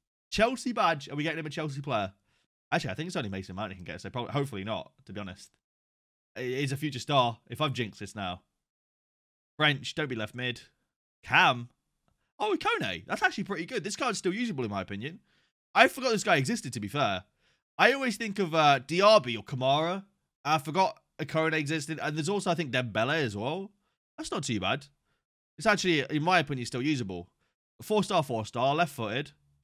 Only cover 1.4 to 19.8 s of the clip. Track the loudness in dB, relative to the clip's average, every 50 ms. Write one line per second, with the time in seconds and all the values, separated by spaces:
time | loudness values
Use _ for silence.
1.4 | -6 -6 -6 -6 -6 -4 -6 -6 -4 -2 -2 -2 -2 -4 -6 _ _ _ _ _
2.4 | _ _ _ _ _ _ -2 -2 -2 -4 -6 -6 -8 -6 -6 -4 -4 -4 -6 -6
3.4 | -8 -8 -8 -6 -6 -6 -8 -10 -10 -10 -10 -10 -10 -8 -6 -6 -6 -2 -2 -2
4.4 | -2 -2 -6 -8 -6 -6 -6 -6 -8 -12 _ _ _ -14 -12 -12 -10 -12 -12 -16
5.4 | -18 -20 _ _ _ _ _ _ _ _ _ _ _ _ _ _ _ _ -12 -8
6.4 | -6 -4 -2 -2 -2 -2 -2 -4 -4 -4 -6 -6 -2 2 4 4 4 4 0 -6
7.4 | _ -12 -6 -4 -2 -2 -2 -2 -4 -6 -8 -12 -14 -12 -10 -8 -6 -6 -6 -8
8.4 | _ _ _ _ _ _ _ _ _ _ _ _ _ _ _ _ _ _ _ _
9.4 | _ _ _ 2 2 2 2 2 -4 -6 -6 -4 -4 -4 -4 -4 -6 -6 -6 -6
10.4 | -4 -4 -4 -6 -10 -20 _ _ _ _ _ _ _ _ _ _ -2 4 6 6
11.4 | 6 6 4 2 -4 -12 _ _ _ _ _ _ _ _ _ _ _ _ _ -2
12.4 | 0 0 0 2 2 0 0 0 0 -2 -4 -6 -6 -6 -2 0 0 0 0 -2
13.4 | -6 -4 -6 -6 -6 -6 -6 -6 -6 -6 -4 -4 -2 -2 -2 -2 -2 -2 -2 -2
14.4 | -2 -4 -2 -4 -4 -4 -4 -4 -6 -6 -8 -8 -10 -10 -12 -16 _ _ _ _
15.4 | _ _ _ _ _ _ 4 6 6 6 4 0 -2 0 0 0 2 4 4 4
16.4 | 4 2 -2 -4 -6 -6 -6 -6 -6 -4 -2 0 0 0 0 -2 -6 _ _ _
17.4 | _ _ _ _ _ _ _ 4 4 6 6 4 0 0 0 -2 -4 -4 -2 -2
18.4 | -2 2 4 6 6 8 6 6 2 0 2 6 8 10 8 8 6 2 -4 -6
19.4 | -6 -6 -4 0 2 2 4 4